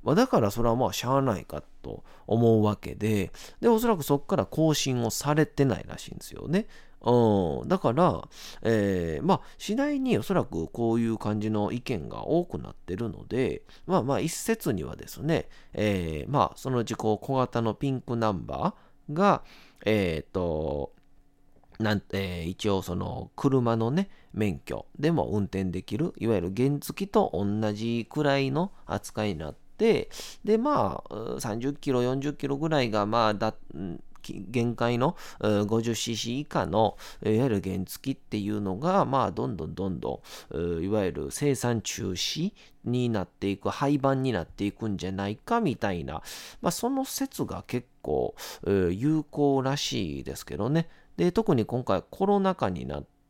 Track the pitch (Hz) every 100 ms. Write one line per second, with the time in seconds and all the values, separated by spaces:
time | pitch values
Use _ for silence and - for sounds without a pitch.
0 | 117 160 262 247 104 113 117 117 117 90
1 | 117 135 135 101 - 78 - - - -
2 | - - - 110 117 110 107 101 - 65
3 | 104 107 92 - - - 226 226 233 196
4 | 139 143 - 143 98 - 156 147 - 123
5 | 117 - 139 151 151 - 139 104 - -
6 | - - - - - 180 226 - - -
7 | - 123 113 101 87 67 - 185 135 123
8 | 175 98 - - - - - 113 101 95
9 | 82 76 165 190 - - - 220 285 294
10 | 262 135 - 196 110 90 80 - 117 117
11 | 113 110 107 107 107 107 104 120 123 113
12 | 64 57 - 160 175 82 - - - 92
13 | 113 - - 117 120 - - - - 185
14 | 123 127 156 - - - - 101 69 -
15 | - - 139 151 - - - - 107 98
16 | 85 78 - 143 101 - 131 123 113 113
17 | 110 107 - 135 123 117 113 104 139 131
18 | - 117 113 92 62 131 175 - - _
19 | - 151 202 165 - - - _ - 107
20 | 92 80 - 95 90 78 78 71 69 -
21 | _ - - _ _ - _ - 107 104
22 | - 98 95 87 82 95 107 98 92 90
23 | 92 - - - 139 131 120 117 113 156
24 | 196 - - - 107 76 - 58 - -
25 | 147 165 64 104 98 98 95 87 - 101
26 | 170 - 110 107 87 98 135 143 - -
27 | 196 220 - - 101 107 110 104 117 117
28 | 110 151 147 139 135 139 190 - - -
29 | - - 107 82 78 - - - 226 180
30 | - - - - 208 220 262 294 - 65
31 | - 107 117 127 127 107 123 139 - 127
32 | 123 131 139 143 139 139 160 156 120 104
33 | 104 113 110 104 110 - - 73 92 85
34 | - - - - - 120 117 113 120 120
35 | 135 175 - - 107 104 104 113 113 110
36 | - 110 117 123 147 160 92 95 107 -
37 | - - - 110 135 101 95 92 92 -
38 | - 135 - 107 101 107 101 92 160 190
39 | 127 135 104 82 131 98 78 - 95 78
40 | - 65 - - - 71 87 85 92 107
41 | 95 80 71 - 147 131 120 117 - -
42 | 104 92 - - 180 - - - - 123
43 | 123 107 90 _ 101 95 101 - 139 147
44 | 135 135 131 104 80 - 101 - 110 95
45 | 87 98 101 110 - 233 208 107 104 90
46 | 67 78 - - - - - - 233 269
47 | 269 - 269 - 143 - - 123 - _
48 | - 71 60 - - - - 98 90 92
49 | 135 156 151 147 143 135 131 139 - 123
50 | 90 69 65 67 - 73 110 156 160 -
51 | - - 170 175 214 139 107 120 131 98
52 | - - 190 202 190 180 104 - 64 71
53 | - _ _